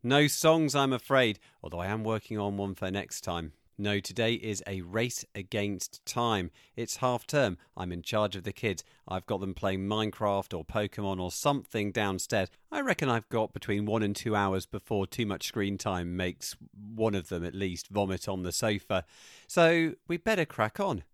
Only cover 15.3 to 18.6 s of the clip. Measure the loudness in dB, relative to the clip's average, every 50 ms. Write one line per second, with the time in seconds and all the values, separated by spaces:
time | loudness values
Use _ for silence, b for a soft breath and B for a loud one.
15.3 | -2 -4 -4 -4 -2 0 0 0 0 -2 -2 -2 0 0 -2 -2 -2 -2 -2 -2
16.3 | -2 -6 -10 -12 -12 _ -18 -20 -18 -16 -14 -12 -2 0 2 2 2 0 -2 -2
17.3 | -4 -4 -4 -4 -4 -2 -2 -2 -4 -6 -10 -4 0 0 0 0 0 -4 -4 -4
18.3 | -4 -4 -4 -4 -2 0